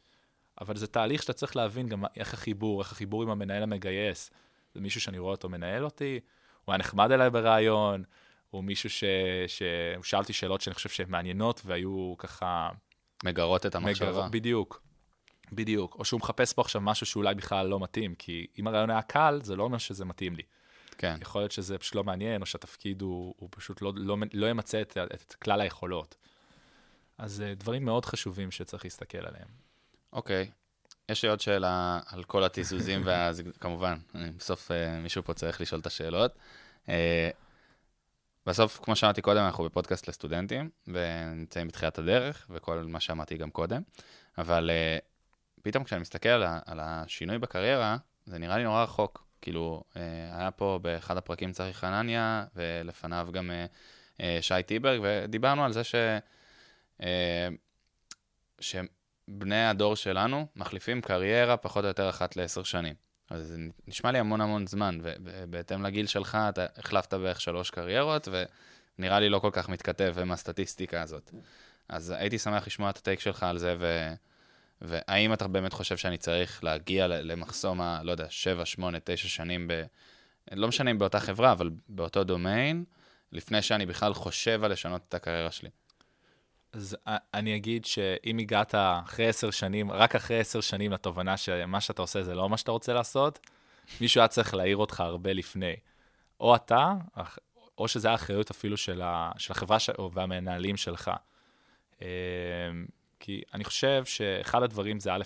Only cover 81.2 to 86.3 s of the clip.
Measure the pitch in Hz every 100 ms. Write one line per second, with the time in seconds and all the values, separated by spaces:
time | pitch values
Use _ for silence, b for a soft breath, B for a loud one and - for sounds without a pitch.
81.2 | 101 98 127 90 85 80 - 95 85 98
82.2 | 92 87 92 110 143 170 175 b b b
83.2 | b - - 107 - 107 90 87 104 95
84.2 | 85 - 117 110 104 90 87 90 - 87
85.2 | 85 85 82 - - - _ b b b
86.2 | b